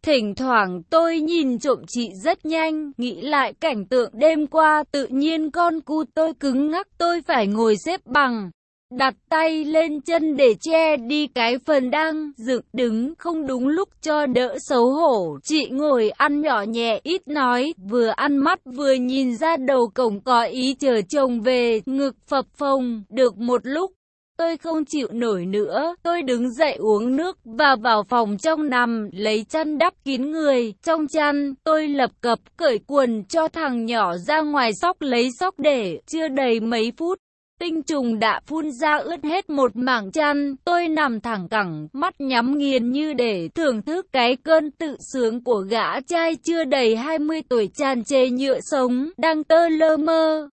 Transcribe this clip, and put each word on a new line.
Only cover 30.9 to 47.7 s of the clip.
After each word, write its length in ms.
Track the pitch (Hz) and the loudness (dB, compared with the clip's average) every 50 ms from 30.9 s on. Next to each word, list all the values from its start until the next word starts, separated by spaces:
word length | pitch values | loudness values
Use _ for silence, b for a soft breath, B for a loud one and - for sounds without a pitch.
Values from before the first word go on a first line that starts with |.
| 320 330 311 277 | 0 0 0 -2
chăn, 460 | - 311 294 294 285 285 285 277 269 _ _ | 0 0 2 2 0 0 -2 -4 -6 _ _
tôi 240 | 320 311 311 311 302 | 0 2 2 2 0
lập 220 | 285 277 254 220 - _ | 0 0 0 -2 -2 _
cập 180 | - 240 226 - _ _ _ | -2 -2 -2 -2 _ _ _
cởi 220 | - 339 294 240 208 - | 0 0 0 0 0 -4
quần 380 | _ 277 285 269 240 226 214 190 | _ 0 2 2 2 0 -4 -6
cho 240 | _ - 330 320 320 | _ 0 0 0 0
thằng 360 | - 330 320 285 247 240 226 | -2 -4 -4 -4 -2 -4 -4
nhỏ 320 | 226 240 226 208 180 175 | -2 0 0 0 0 -2
ra 240 | 180 175 - 294 311 | -4 -2 0 0 0
ngoài 300 | 311 294 294 294 254 226 208 - | 0 0 0 0 0 0 0 0
xóc 160 | - 349 370 _ | -2 -2 -2 _
lấy 280 | 311 277 247 240 240 262 240 - | -2 0 2 2 0 0 -2 -2
xóc 140 | 359 370 - - | -4 -4 -4 0
để, 420 | 269 302 285 254 214 185 165 127 _ | 2 2 2 2 0 -4 -6 -8 _
chưa 220 | - - 320 320 320 | -8 -4 -4 -4 -2
đầy 320 | 262 277 269 247 226 226 | 0 0 2 2 2 0
mấy 320 | 214 226 240 226 220 233 233 | 0 -2 0 0 -2 -2 -4
phút, 220 | - 320 339 381 - _ _ _ _ _ _ _ _ | -4 -4 -4 -4 -4 _ _ _ _ _ _ _ _
tinh 220 | 349 349 330 320 | -6 -4 -4 -4
trùng 360 | 277 - 320 285 254 240 226 214 | -4 -2 -2 -2 0 0 0 0
đã 220 | 226 220 202 - _ | 2 0 0 0 _
phun 240 | - 285 320 302 311 262 233 | -6 -8 -6 -6 -6 -6 -2
ra 160 | 311 302 302 | 0 0 0
ướt 280 | 302 - 285 339 294 277 | 0 0 -4 -8 -6 -4
hết 260 | 302 330 381 403 - | -2 -2 -2 -4 -4
một 200 | 302 277 262 254 196 | -2 0 0 0 0
mảng 340 | 226 247 262 254 233 202 190 | -2 -2 0 0 -2 -2 -4
chăn. 440 | - 320 302 294 294 285 285 285 269 262 _ | -2 0 0 2 2 0 -2 -4 -6 -6 _
Tôi 240 | - 349 349 349 330 | 0 0 0 0 0
nằm 320 | 311 311 302 269 233 214 | 0 0 0 0 -2 -4
thẳng 280 | - 233 226 202 180 165 | -4 -6 -6 -6 -6 -2
cẳng, 400 | 220 214 202 180 160 151 151 151 | -2 -2 -2 -2 -4 -8 -10 -10
mắt 280 | _ 262 320 370 359 _ | _ -4 -4 -4 -4 _
nhắm 380 | 285 269 262 233 233 254 277 294 | -4 0 0 0 2 2 0 0
nghiền 320 | 285 277 269 254 233 240 | 0 2 2 2 0 0
như 220 | 254 285 302 311 | -2 -2 -2 -2
để 360 | 294 240 240 233 208 180 170 160 _ | -2 -2 -2 0 0 -4 -6 -6 _
thưởng 280 | 330 330 285 240 214 | -2 0 0 0 -2
thức 240 | 202 - 311 359 381 _ | -4 -4 -6 -6 -6 _
cái 240 | - 269 240 240 262 | 0 0 2 2 0
cơn 340 | 254 _ 311 320 320 311 302 | -2 _ 2 2 2 2 0
tự 260 | - _ 330 311 254 - - - | -8 _ -8 -8 -8 -10 -14 -8
sướng 320 | - 262 240 226 220 247 240 | -4 -2 -2 0 -2 -2 -2
của 200 | 254 240 208 190 196 | 0 0 0 0 -2
gã 300 | 226 226 202 151 175 254 | -2 -2 0 -2 -4 -6
trai 360 | 269 - 349 330 330 330 330 - _ | -6 -2 -2 0 0 0 -2 -4 _
chưa 200 | 320 339 330 320 | -2 -2 -2 0
đầy 320 | 262 294 269 254 220 220 | 0 2 2 4 2 2
hai 220 | 220 247 302 320 320 | 0 -2 -4 -2 -2
mươi 240 | 294 302 320 320 - _ | -2 -2 -4 -4 -4 _
tuổi 200 | 247 233 208 185 | 0 0 0 -2